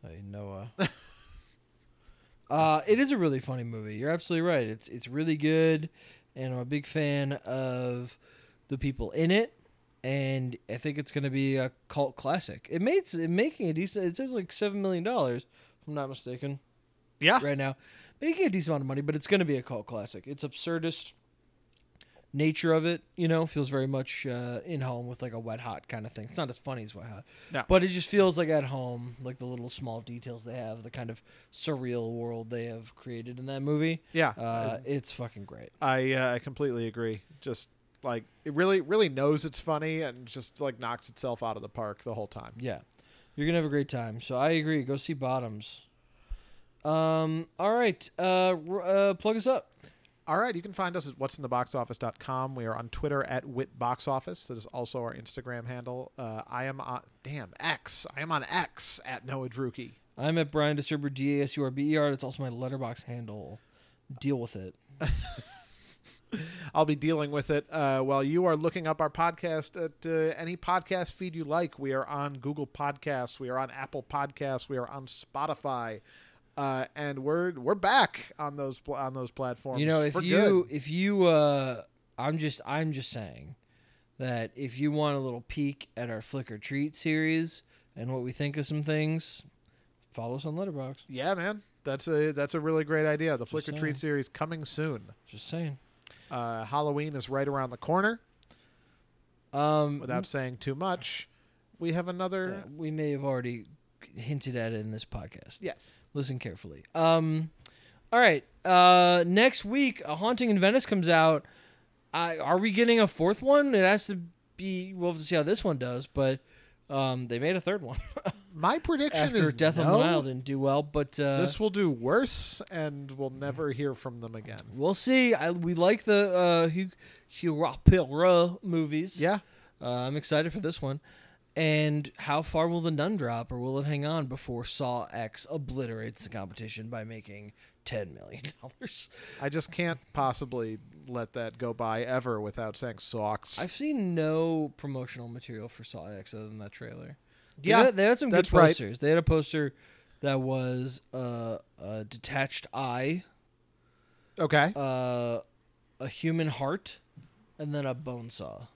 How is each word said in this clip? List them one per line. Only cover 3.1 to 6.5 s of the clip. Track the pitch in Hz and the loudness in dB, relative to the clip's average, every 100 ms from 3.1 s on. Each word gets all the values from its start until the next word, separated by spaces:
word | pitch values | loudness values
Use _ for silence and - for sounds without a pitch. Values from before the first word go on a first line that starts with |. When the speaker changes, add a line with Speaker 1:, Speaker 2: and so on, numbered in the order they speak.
Speaker 1:
a | 269 | 4
really | 165 135 | 4 2
funny | 127 127 | -2 -6
movie. | 117 113 107 107 | -6 -8 -8 -4
You're | 135 | -2
absolutely | 165 - 170 170 | -2 0 0 2
right. | 160 113 | 2 0
It's, | 110 - | -4 -10
it's | 120 120 | -12 -8
really | 131 160 156 | -4 0 2
good, | 151 160 160 160 156 _ - - _ - | 4 6 6 4 0 _ -20 -20 _ -10
and | 131 | -6